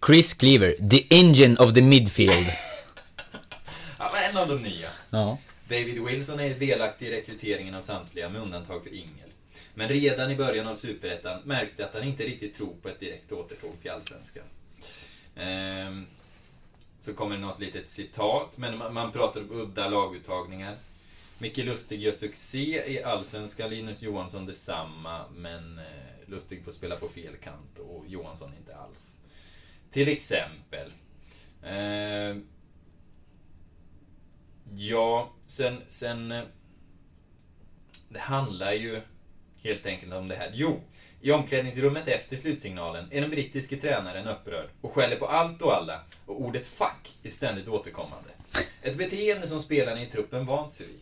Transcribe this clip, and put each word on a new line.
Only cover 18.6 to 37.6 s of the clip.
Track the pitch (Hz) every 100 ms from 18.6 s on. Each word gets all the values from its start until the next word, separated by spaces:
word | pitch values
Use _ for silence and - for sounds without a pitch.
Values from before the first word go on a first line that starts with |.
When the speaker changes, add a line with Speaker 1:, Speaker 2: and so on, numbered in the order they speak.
| 120 113
Speaker 2:
man, | 117
man | 117 113
pratar | 120 113 -
om | 104
udda | 117 107 95 98
laguttagningar. | 104 98 90 85 92 90 95 98 104 - - - - - -
Micke | 113 135
Lustig | 123 117 - 107
gör | 104
succé | 104 107 - - 131 147 160 143
i | 127
Allsvenskan, | 120 110 92 107 104 - 110
Linus | 110 110 104
Johansson | 110 101 92 98 92
detsamma, | 90 - 82 80 78 82 82 - 87
men, | 85 85 82 82
eh, | 78 71 65 64 -
Lustig | 95 - 90 85
får |
spela | 82 87 87
på | -
fel | - 80 73
kant | - 73 71 -
och | - 85 78
Johansson | 92 80 80 69 71
inte | 78 73
alls. | - - - - - - - - - - -
Till | 135 143
exempel. | 147 - - - - - - - - - - - - - -
Ehm, | - 98 104 104 104 104 104 101 104 - - - - - - - - - - - - - - - - - - - - - - 101
ja, | 104 113 113 117 120 - -
sen, | - 127 123 -
sen, | - 120 117 117
eh, | 117 - - - - - - - - - - - -